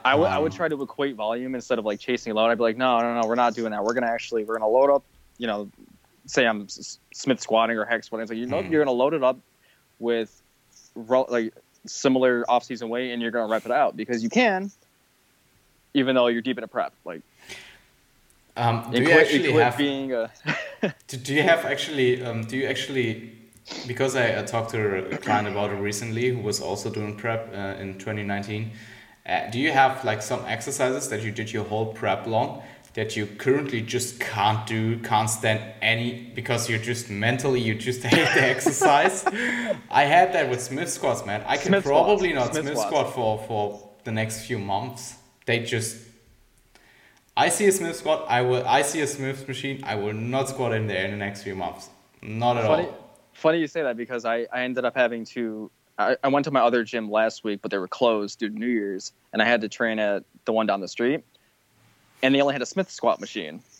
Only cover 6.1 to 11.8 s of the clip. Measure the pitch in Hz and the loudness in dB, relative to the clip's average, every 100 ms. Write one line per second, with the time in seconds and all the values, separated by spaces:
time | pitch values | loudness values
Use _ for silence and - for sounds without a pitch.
6.1 | _ - - 120 107 101 - - - _ | _ -4 2 2 2 -6 -14 -16 -18 _
7.1 | - - 123 - 113 113 113 107 117 - | -8 -2 -2 2 2 2 0 -2 -4 -4
8.1 | 110 110 113 123 147 190 160 143 123 135 | -8 -6 -6 -4 -4 0 2 2 2 2
9.1 | 156 127 131 _ _ _ _ _ _ 117 | 2 2 0 _ _ _ _ _ _ -2
10.1 | 117 110 _ _ _ _ - _ - 113 | -2 -2 _ _ _ _ -20 _ -16 0
11.1 | 127 - 120 110 - _ _ | 2 2 0 -2 -8 _ _